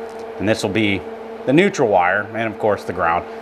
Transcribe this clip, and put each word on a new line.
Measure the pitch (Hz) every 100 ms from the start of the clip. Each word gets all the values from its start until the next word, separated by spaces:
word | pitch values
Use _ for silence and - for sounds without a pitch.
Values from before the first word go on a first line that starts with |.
| - - - -
And | 95
this | 113
will | 107
be | 98 104 98 - - - - -
the |
neutral | 143 202 196 123
wire, | 98 87 98 104 110
and | 113
of | 104
course | 110 98
the | -
ground. | 90 85 85 - -